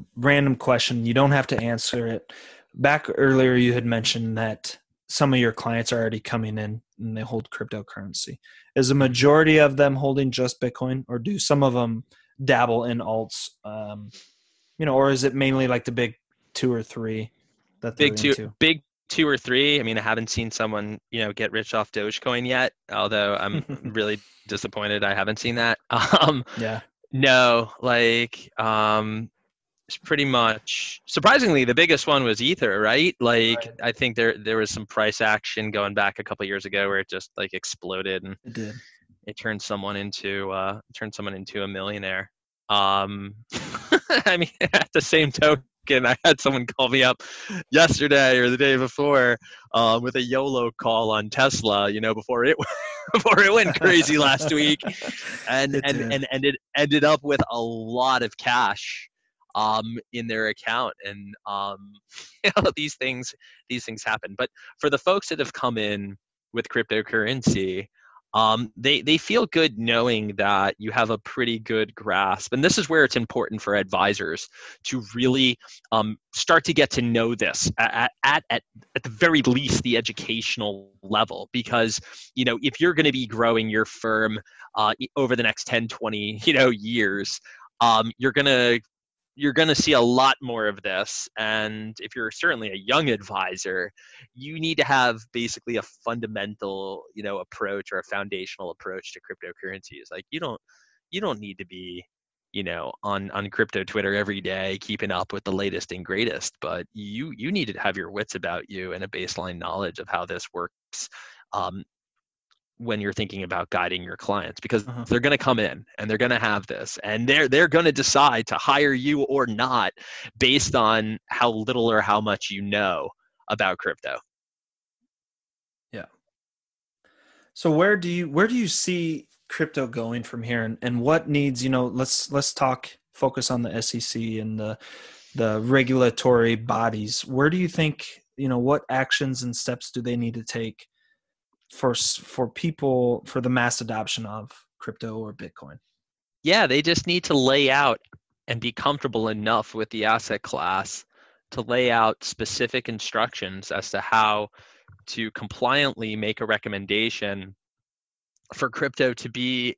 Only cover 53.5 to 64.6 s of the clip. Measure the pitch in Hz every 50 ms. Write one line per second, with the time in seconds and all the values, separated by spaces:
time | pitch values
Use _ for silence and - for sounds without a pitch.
53.5 | 208 226 208 175 - - 165 185 180 170 160 147 151 151 147 135 135 131 151 151
54.5 | 156 147 147 147 151 - - - - - - - - - - - - - - -
55.5 | 127 131 139 139 139 139 131 139 139 135 139 113 139 135 135 - 131 131 131 143
56.5 | 139 - _ _ - 139 147 143 143 151 139 151 156 147 - 143 143 131 - -
57.5 | 117 120 117 117 117 113 113 113 117 123 127 131 131 123 120 110 - - - 131
58.5 | 120 123 120 98 101 - - - - - - - _ _ _ _ _ _ _ _
59.5 | - 104 107 107 110 110 107 113 117 117 - _ - 120 117 117 113 110 110 107
60.5 | 104 - - 113 113 123 127 107 - _ - 101 101 101 101 101 104 - - 104
61.5 | 101 101 98 101 98 98 101 101 104 _ _ _ - - - - _ _ - 196
62.5 | - - - 190 - 156 151 147 - - 127 131 131 123 123 - - _ - -
63.5 | - _ _ - 123 120 - - 110 107 - - 110 - - 92 98 - 127 -
64.5 | _ -